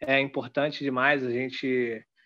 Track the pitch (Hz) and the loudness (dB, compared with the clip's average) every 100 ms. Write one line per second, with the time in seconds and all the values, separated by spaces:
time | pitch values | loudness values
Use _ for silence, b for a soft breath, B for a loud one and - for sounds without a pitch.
0 | 135 135 135 135 123 147 147 - 139 127 | 0 2 2 -2 -4 0 0 0 -2 2
1 | 135 143 127 120 131 - 131 127 117 113 | 2 2 0 -2 -4 -4 0 0 0 -4
2 | - _ | -12 _